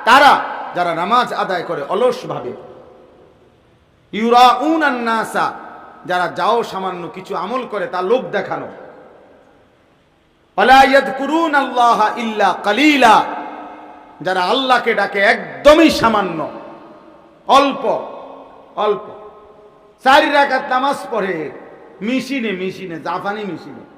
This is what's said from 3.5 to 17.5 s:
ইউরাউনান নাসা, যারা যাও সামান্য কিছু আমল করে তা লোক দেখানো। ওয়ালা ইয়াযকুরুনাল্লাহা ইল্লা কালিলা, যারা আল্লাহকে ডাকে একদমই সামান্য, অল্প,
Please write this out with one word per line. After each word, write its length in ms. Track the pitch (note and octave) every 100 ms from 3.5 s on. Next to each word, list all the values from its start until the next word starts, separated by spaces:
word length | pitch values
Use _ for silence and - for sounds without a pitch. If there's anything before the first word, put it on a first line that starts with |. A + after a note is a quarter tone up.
| _ _ _ _ _ _
ইউরাউনান 840 | G3 A3+ A#3+ B3+ B3 D4 D#4+ D4
নাসা, 580 | B3 A#3 A3+ G#3 G3 D#3 - - - - - C#3+
যারা 200 | F3+ E3+
যাও 360 | - F3+ A#3
সামান্য 460 | - F#3+ F#3+ F3+ E3
কিছু 280 | F#3 F#3 F#3
আমল 300 | F#3+ B3+ A3+
করে 160 | G#3 E3+
তা 160 | F3+
লোক 220 | F#3 B3+
দেখানো। 420 | E3+ G3+ F#3 D3+ C3 - - - - - _ _ _ _ _ _ _ _ _ _ _ _ _ -
ওয়ালা 260 | A3+ C4
ইয়াযকুরুনাল্লাহা 1300 | C4+ C4+ G3+ - C#4 D#4+ E4 C#4+ C4 B3 A#3+ G3+ G#3+ A3+
ইল্লা 420 | A3+ G#3+ G3 -
কালিলা, 600 | G3+ G#3 D4+ C#4+ A#3+ F#3+ - - - - - - - - - -
যারা 200 | D#3 F#3
আল্লাহকে 520 | F3+ B3+ C4 A#3+ A#3
ডাকে 240 | G3+ G3+ G3+
একদমই 720 | G3+ B3 - - C#4+ D#4 D#4
সামান্য, 600 | - A3+ G#3+ F#3 E3 C3+ - - - - - - - _ _
অল্প, 380 | -